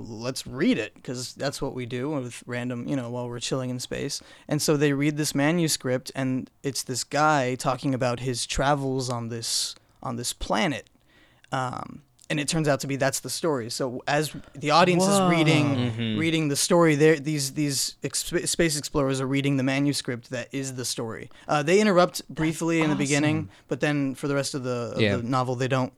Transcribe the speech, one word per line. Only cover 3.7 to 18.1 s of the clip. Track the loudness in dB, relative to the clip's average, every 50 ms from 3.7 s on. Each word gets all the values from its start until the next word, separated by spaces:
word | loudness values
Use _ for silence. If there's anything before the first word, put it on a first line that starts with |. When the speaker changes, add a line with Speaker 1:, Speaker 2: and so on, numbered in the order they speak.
| -6 -8
Speaker 1:
space. | -8 -8 -6 -6 -6 -6 -6 -8 -10 -14 -20 -20 -8 -4
And | -4 0
so | 2 2 4
they | 4 4 2
read | 2 2 2 0 0
this | 0 -2 -2 0
manuscript, | 2 2 4 4 2 2 2 0 -2 0 -2 -2 -2 -2 -6 -6
and | -4 -2 0 -2 -2 -4 -6 _ _ -6
it's | -4 -4 -4 -6
this | -4 -6 -6 -6
guy | -2 0 2 4 4 4 4 2 0 -2
talking | -2 -2 -2 -2 0 0 -2 0
about | 0 0 0 0 -2
his | -2 -4 -4 -4 -4
travels | -4 -2 0 2 2 2 2 0 -2 -2 -2 -2 -4
on | -4 -6 -6 -6
this, | -8 -6 -4 -4 -2 -2 -2 -4 -6 -12 _ _ _ _
on | -8 -6 -6 -6
this | -6 -6 -6
planet. | -6 -4 -2 0 0 0 0 -2 -4 -8 _ _ _ _ _ _ _ _ _ _ _ _ _
Um, | -4 -4 -4 -4 -6 -8 -10 -12 -14 -16 -20 _ _ _ -8 -6
and | -4 -2
it | -2 -2
turns | 0 0 2 2
out | 0 0
to | -2 -4
be | -2
that's | 0 0 0 0 -2
the | -6 -8
story. | -6 -4 -2 -2 0 -2 -4 -6
So | -6 -4 -4 -4 -4 -6 -2 0
as | 0 0 0 -2 -6 -12 -14 -16 -14
the | -6 0 4
audience | 6 6 6 6 6 4 4
Speaker 2:
Whoa. | 4 6 6 6 6
Speaker 1:
is | 4 6
reading, | 6 6 6 6 4 4 2
Speaker 3:
Mm-hmm. | 2 0 0 0 -2 -2 0 0 0
Speaker 1:
reading | 2 2 2 2 2 0
the | 0
story, | 0 2 4 6 6 6 6 6
they're, | 6 6 6 6 4
these, | 2 -2 -2 -2 -2 -4 -2
these | -2 -2 0 0 -2 -4 -4 -6 -6 -8
ex-, | -6